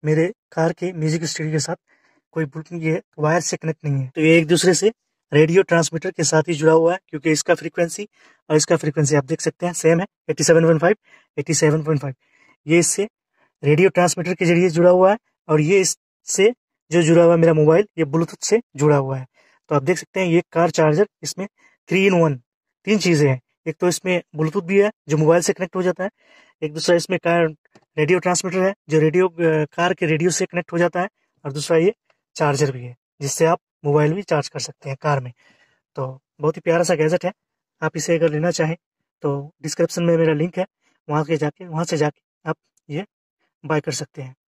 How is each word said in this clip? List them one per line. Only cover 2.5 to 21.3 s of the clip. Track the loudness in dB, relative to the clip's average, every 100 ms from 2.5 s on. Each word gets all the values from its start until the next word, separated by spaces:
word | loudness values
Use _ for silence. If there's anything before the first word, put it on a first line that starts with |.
| -8 -14 -8
ये | -4 -4 -6 -6
wire | -2 0
से | -2 -8
connect | -8 -6
नहीं | -4
है, | -4 -6
तो | 0
ये | 4 4
एक | 4
दूसरे | 2 2
से | 2 0 -2 _ _ _
radio | 2 4 4
transmitter | 2 2 0 -4 -8
के | -4
साथ | 0 0 0
ही |
जुड़ा | 0 4
हुआ | 4 4
है, | 0 _
क्योंकि | -8 -2
इसका | -2 0
frequency | -2 -2 -4 -4 -4 -14 _ _ _ _
और | 0
इसका | 2 0
frequency | -2 -2 0 0
आप |
देख | -2 -6
सकते | -6 -6 -8
हैं |
same | -2 2 2
है, | -2 _ -10
एटी | -4
सेवन | 4 4
पॉइंट | 4 4
फ़ाइव, | 2 0 _ _ _ -12
एटी | -4
सेवन | 0 2 0
पॉइंट | 0 -2
फ़ाइव। | -4 -12 _ _ _ _ 0
ये | 2
इससे | 2 -2 -6 _ _ _ _ _
radio | 0 4 4
transmitter | 4 0 0 -6
के | -2 2
जरिए | 2 2
जुड़ा | 4 4
हुआ | 6 4
है | 2 _ _ -2
और | 0
ये | 2 2
इससे | 0 -4 _ _ -10 0 0 0 _ _ _
जो | 0
जुड़ा | 4 6
हुआ | 6
है | 6
मेरा | 4
mobile, | 4 4 4 2 -2
ये | -2
Bluetooth | -2 -4 -6
से | -2 -2 -2 -2
जुड़ा | 2 2
हुआ | 0 -8
है। | -10 _ _ _ _
तो |
आप | -4
देख | 0 -4
सकते | -4 -6
हैं | 0
ये | 0 0
car | 0 0
charger, | 2 2 2 0 _
इसमें | -14